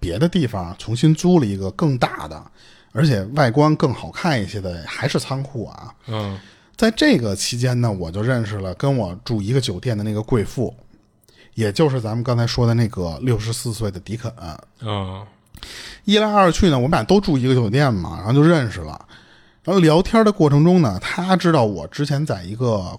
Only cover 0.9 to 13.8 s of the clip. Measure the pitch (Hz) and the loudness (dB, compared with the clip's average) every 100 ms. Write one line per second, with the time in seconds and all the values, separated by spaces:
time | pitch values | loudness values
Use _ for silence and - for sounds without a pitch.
0.9 | 113 156 156 175 180 113 98 196 - 160 | 2 2 4 4 4 2 -2 -6 -2 -2
1.9 | 127 156 - 156 156 - _ - _ _ | 0 -2 -4 -12 -14 -18 _ -20 _ _
2.9 | - 156 107 95 143 131 143 151 151 147 | 0 2 0 -2 0 2 4 4 4 0
3.9 | - - - 180 131 92 104 92 85 78 | -2 -10 -6 -2 -2 -4 -6 -8 -8 -12
4.9 | - 135 156 - 135 135 120 98 - - | -6 -4 -4 -4 -8 -6 -10 -10 -14 -20
5.9 | - - 110 101 98 - _ _ - 220 | -20 -10 -6 -6 -10 -16 _ _ 0 0
6.9 | 220 302 190 113 95 - 120 127 123 120 | 2 2 4 0 -4 -4 -2 -2 0 0
7.9 | 98 82 95 113 127 107 104 95 90 139 | -2 -6 -4 -2 -2 -2 -6 -8 -4 -2
8.9 | 131 95 90 - 113 101 135 123 90 123 | 0 -2 -8 -6 -4 -2 -2 -2 -6 -4
9.9 | 104 107 104 107 123 95 - 113 - _ | -4 -4 -6 -2 -2 -2 -4 -6 -6 _
10.9 | _ _ _ _ _ _ - 107 98 156 | _ _ _ _ _ _ -4 -4 2 2
11.9 | 131 107 113 120 120 117 - 117 117 110 | 2 -4 -4 0 0 0 2 2 2 0
12.9 | 95 87 82 127 110 107 117 123 104 | -2 -6 -4 -2 -2 -2 -6 -6 -4